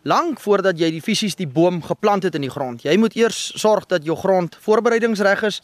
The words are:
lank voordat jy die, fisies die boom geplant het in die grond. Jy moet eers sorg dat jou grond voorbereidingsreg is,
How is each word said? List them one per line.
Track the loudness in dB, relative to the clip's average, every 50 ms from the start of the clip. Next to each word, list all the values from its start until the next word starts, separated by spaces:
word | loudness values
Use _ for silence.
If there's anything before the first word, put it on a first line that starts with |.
lank | -2 0 0 0 0 -2 -6 -6
voordat | 0 0 2 2 2 0 0 2
jy | 0 -2
die, | -2 -4
fisies | -4 -4 -2 -2 -2 -4 -4
die | -6 -8 -4
boom | 0 2 2 2 2 -2
geplant | -6 -6 -6 -2 0 0 0 2
het | 0 -2 -4
in | -4
die | -6 -6
grond. | -6 -8 -8 -8 -8 -6
Jy | -2 2 2
moet | 4 4 2 2
eers | 0 0 0 0 -4 -10 -10 -8
sorg | 0 2 2 2 2 0
dat | -2 -4 -2 -2
jou | -2 -6
grond | -2 0 2 2 2 0 -2 -8 -8
voorbereidingsreg | 0 2 2 2 2 2 0 2 0 0 0 2 2 2 2 2
is, | 0 -4 -4 -6